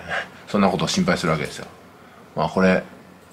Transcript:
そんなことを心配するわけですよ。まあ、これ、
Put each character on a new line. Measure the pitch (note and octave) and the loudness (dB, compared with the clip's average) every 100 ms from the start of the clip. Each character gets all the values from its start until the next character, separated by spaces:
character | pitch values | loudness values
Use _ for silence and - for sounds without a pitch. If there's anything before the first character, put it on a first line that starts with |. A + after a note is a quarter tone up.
| - - - - - | -6 -8 -8 -14 -4
そ | G#2 | 2
ん | |
な | G2 | 2
こ | E2+ | 2
と | D#2+ | 0
を | |
心 | - | 0
配 | F2+ E2+ | 2 2
す | E2+ | 0
る | |
わ | D#2+ | -2
け | |
で | C#2 | -4
す | - | -10
よ。 | - - - - - - - | -16 -18 -20 -20 -20 -20 -12
ま | - D#2+ | -4 -2
あ、 | |
こ | F#2+ | 2
れ、 | F#2 F#2 - - - - - | 4 2 -2 -14 -20 -20 -14